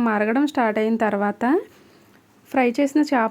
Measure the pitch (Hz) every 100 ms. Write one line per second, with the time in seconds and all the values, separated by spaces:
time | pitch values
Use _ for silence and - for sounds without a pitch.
0 | 233 208 214 240 294 285 226 214 220 220
1 | 220 202 202 202 233 349 - - - -
2 | - - _ _ _ 269 247 240 285 302
3 | 294 254 220